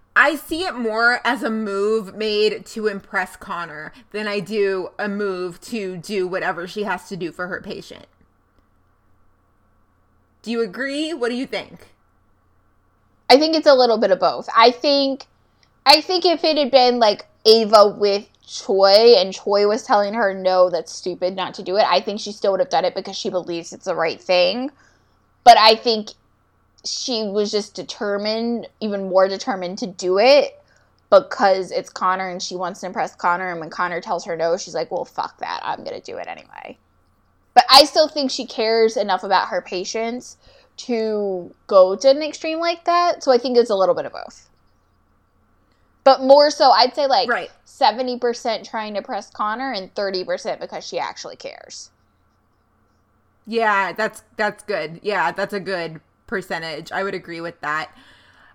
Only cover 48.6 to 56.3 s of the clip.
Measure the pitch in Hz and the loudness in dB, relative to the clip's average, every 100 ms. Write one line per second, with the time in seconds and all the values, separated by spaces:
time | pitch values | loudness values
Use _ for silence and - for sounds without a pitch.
48.6 | 208 226 214 202 - 208 - - 214 226 | -8 -10 -8 -8 -8 -10 -12 -8 -6 -6
49.6 | 269 208 185 - 196 185 170 190 208 151 | -8 -8 -10 -6 -6 -6 -6 -6 -6 -10
50.6 | 180 196 - 165 139 - - - 104 - | -10 -14 -10 -8 -8 -10 -16 -16 -16 -16
51.6 | - - - _ _ _ _ _ _ _ | -20 -20 -20 _ _ _ _ _ _ _
52.6 | _ _ _ _ _ _ _ _ 208 226 | _ _ _ _ _ _ _ _ -6 -2
53.6 | 220 196 185 190 214 - _ - 208 208 | 0 0 -2 -4 -6 -6 _ -4 -4 -4
54.6 | - 185 156 165 202 190 165 190 196 202 | -6 -6 -6 -8 -4 -2 -2 -2 -6 -6
55.6 | 180 180 165 160 - _ _ | -6 -6 -6 -12 -20 _ _